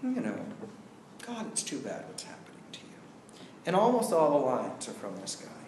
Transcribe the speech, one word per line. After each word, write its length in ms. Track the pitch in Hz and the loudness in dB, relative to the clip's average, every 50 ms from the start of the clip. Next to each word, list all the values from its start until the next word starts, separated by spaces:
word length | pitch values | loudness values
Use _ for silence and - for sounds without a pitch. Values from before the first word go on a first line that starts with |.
| - | -2
you 180 | 254 254 254 | -2 -2 0
know, 180 | - 214 208 - - - - - - - - - - - - - - - - - - | 0 -2 -2 -4 -6 -10 -10 -10 -12 -12 -14 -16 -18 -20 -20 -20 -20 -20 -18 -16 -12
God, 220 | - 240 226 220 220 | -10 -8 -8 -8 -6
it's 120 | - - - | -4 -6 -6
too 160 | - - 135 | -4 -6 -6
bad 260 | 120 101 95 - - | -6 -6 -8 -8 -8
what's 160 | - - - - | -12 -12 -12 -12
happening 400 | - - - - - - - - - | -14 -14 -16 -18 -20 -20 -20 -18 -16
to 80 | - - | -16 -16
you. 600 | - - - - - - - - - - - - - - - - - | -16 -16 -18 -20 -20 -20 -20 -20 -20 -20 -20 -18 -18 -18 -18 -10 -4
And 100 | - 170 | 2 4
almost 360 | 185 214 240 254 240 - - | 6 6 8 6 6 4 4
all 280 | - 165 156 147 143 143 | 6 6 6 8 6 6
the 60 | 135 | 4
lines 420 | 127 127 117 104 95 - - - | 4 2 2 0 -2 -6 -8 -8
are 60 | - 101 | -10 -10
from 220 | - - 104 95 | -10 -8 -10 -10
this 180 | 92 98 - - | -8 -8 -8 -8
guy. 120 | - - - - - - | -10 -10 -14 -14 -14 -16